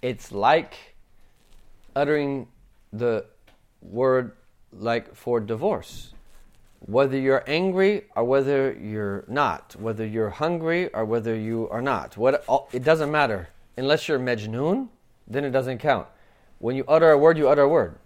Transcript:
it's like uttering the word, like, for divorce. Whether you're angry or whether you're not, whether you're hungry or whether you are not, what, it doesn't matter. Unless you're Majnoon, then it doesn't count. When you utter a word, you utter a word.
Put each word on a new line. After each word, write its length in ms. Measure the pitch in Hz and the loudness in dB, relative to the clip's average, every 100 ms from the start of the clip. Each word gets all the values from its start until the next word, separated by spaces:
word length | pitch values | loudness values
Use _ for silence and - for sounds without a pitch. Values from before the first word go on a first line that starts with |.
it's 300 | 123 120 - | -6 -6 -8
like 640 | 101 113 160 - - - - - - - _ _ - - - - | 0 2 2 0 -12 -20 -20 -20 -20 -20 _ _ -20 -20 -20 -8
uttering 540 | 135 147 151 143 139 - _ _ _ _ | -2 0 0 0 -4 -8 _ _ _ _
the 320 | 104 120 110 - _ _ _ _ _ | -4 -2 -2 -4 _ _ _ _ _
word, 520 | 85 104 131 131 123 - _ _ _ | -12 -2 0 2 -2 -10 _ _ _
like, 420 | - 110 117 - | -8 -4 -4 -4
for 240 | - - 120 | -10 -4 -2
divorce. 760 | 104 113 180 165 - - - - - - - - - _ | -2 -4 -2 -4 -6 -16 -16 -20 -20 -20 -20 -20 -20 _
Whether 380 | - 113 139 135 | -4 0 0 0
you're 260 | 135 135 - | 2 0 0
angry 600 | 156 190 185 190 208 - - | -2 0 2 2 0 -4 -4
or 80 | |
whether 480 | 120 139 135 139 135 | 2 2 2 0 0
you're 520 | - 104 107 101 98 - | -4 -8 -6 -6 -6 -6
not, 480 | 127 135 78 - - | -2 -2 -2 -10 -10
whether 260 | 110 107 | -8 -6
you're 260 | 110 110 107 | -6 -4 -4
hungry 600 | - 151 170 160 170 180 | -2 -4 -2 -2 -2 -4
or 120 | - | -4
whether 320 | 110 113 110 110 | -2 -2 -2 -4
you 320 | 110 113 113 | -4 -4 -4
are 120 | 113 | -4
not, 340 | 135 113 62 - | -2 -4 -6 -2
what, 280 | 123 139 - 139 - | 0 0 0 -2 -2
it 100 | 123 | -2
doesn't 300 | 127 160 147 | 2 2 2
matter. 360 | 151 139 101 85 - - - | 0 0 -2 -8 -18 -18 -8
Unless 320 | 131 151 - | -2 0 0
you're 100 | 143 | -2
Majnoon, 720 | 127 117 107 117 151 226 262 - _ _ - | -2 -4 -4 -4 -2 -2 -4 -12 _ _ -10
then 160 | 120 | -6
it 60 | 143 | -2
doesn't 280 | 131 127 123 | -2 -2 -2
count. 300 | 151 117 - - _ _ _ - | 0 0 -2 -16 _ _ _ -8
When 160 | 113 | -6
you 100 | 131 135 | -4 2
utter 240 | 156 165 | 6 8
a 60 | 147 | 8
word, 200 | 156 160 | 6 6
you 100 | 139 | 4
utter 140 | 147 | 6
a 60 | 143 | 6
word. 260 | 160 90 - | 4 0 -4